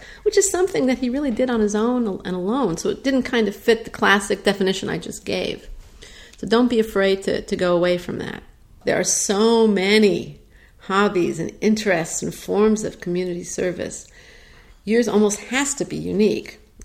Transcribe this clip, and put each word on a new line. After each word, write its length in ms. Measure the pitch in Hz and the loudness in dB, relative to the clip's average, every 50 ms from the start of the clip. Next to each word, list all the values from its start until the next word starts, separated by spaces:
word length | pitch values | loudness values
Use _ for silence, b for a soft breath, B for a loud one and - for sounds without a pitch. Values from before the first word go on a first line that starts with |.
| B B B B | B B B B
which 140 | B 427 - | B 0 2
is 140 | 403 381 - | 2 2 2
something 340 | - 349 370 381 - - 269 | 2 0 0 0 0 0 0
that 140 | 254 254 226 | 0 0 0
he 100 | 262 247 | -2 -2
really 220 | 240 285 302 269 | -2 -2 -2 -2
did 180 | 214 - 254 254 | 0 0 0 0
on 120 | 240 226 | 2 2
his 140 | 214 208 208 | 0 2 2
own 320 | 208 220 240 247 247 233 220 - - - | 0 0 2 2 0 0 -2 -4 -6 -6
and 100 | 185 185 | -6 -6
alone. 400 | 180 180 196 233 277 262 185 165 | -4 -2 -2 0 0 0 0 -2
So 140 | - - - | -2 -2 -4
it 120 | - - | -4 -2
didn't 200 | - 269 269 262 | -2 0 0 0
kind 260 | 254 - - 233 220 202 | 0 0 0 0 0 0
of 80 | 202 | -2
fit 280 | - - - 233 233 226 | -2 0 2 2 2 0
the 60 | - | -8
classic 540 | - - 220 196 196 208 208 - 208 - - | -4 0 4 4 4 4 2 -2 -4 0 0
definition 460 | 202 196 - 196 190 185 - - - | 0 0 2 0 0 0 -2 -4 -6
I 80 | - 170 | -6 -6
just 260 | - - - - - | -8 -10 -14 -12 -10
gave. 420 | - - 185 - - - - - - - B B B B B B B B B B B B | -8 -6 -6 -6 -6 -8 -10 -14 -16 -16 B B B B B B B B B B B B
So 100 | - - | -12 -2
don't 220 | - 214 233 247 240 | 0 2 4 4 4
be 100 | 247 220 | 4 2
afraid 440 | 220 220 - 196 196 196 196 190 | 0 2 0 0 2 2 0 0
to, 180 | - 196 - - | -2 -2 -4 -4
to 160 | - - 196 | -4 -4 -4
go 180 | 180 180 180 175 | -2 0 2 2
away 220 | 175 175 180 180 | 2 2 2 0
from 220 | 175 180 - - - | -2 -4 -6 -8 -8
that. 240 | - - - - - - - _ - _ - - - | -8 -8 -10 -12 -16 -20 -20 _ -20 _ -20 -6 -2
There 160 | - 147 147 | -2 0 0
are 40 | 170 | 0
so 640 | - - - - - 202 196 220 226 233 226 226 | 0 -2 -2 0 0 2 2 4 4 6 4 4
many 720 | 220 202 185 185 196 208 214 214 196 170 139 - 151 147 - - b b b b b b - - | 4 4 2 2 4 4 4 4 4 2 0 -4 -8 -14 -18 -20 b b b b b b -16 -6
hobbies 520 | - 190 196 208 202 165 180 170 - 135 156 | -2 2 2 2 2 2 0 0 0 -2 -4
and 140 | 165 - - - | -6 -8 -6 -2
interests 600 | - 214 214 214 - 208 180 165 170 - - - | 2 2 2 2 2 0 0 0 0 -4 -6 -6
and 120 | - 160 165 | -6 -6 -8
forms 500 | - - - 185 196 208 220 214 208 214 | -8 -6 -2 2 2 4 4 4 2 -2
of 160 | - - - | -6 -10 -8
community 440 | - 180 175 180 185 180 175 175 175 | -6 -4 -4 -4 -4 -4 -6 -8 -10
service, 600 | - - - 180 180 175 180 - - - - - B B B B B B B B B B B B B B B B | -8 -6 -4 -4 -4 -4 -4 -8 -10 -10 -14 -18 B B B B B B B B B B B B B B B B
yours 240 | 196 220 233 240 214 | 0 2 2 2 4
almost 320 | 180 208 214 208 202 - | 4 4 4 4 2 -2
has 340 | - - 240 269 285 277 - | -6 -4 -2 -2 -2 -2 -2
to 100 | - 240 | -4 -6
be 120 | - 151 | -6 -6
unique, 640 | 156 156 180 175 190 214 208 220 - - - - - - _ _ - | -6 -6 -2 0 2 2 2 2 0 -4 -10 -16 -20 -20 _ _ -20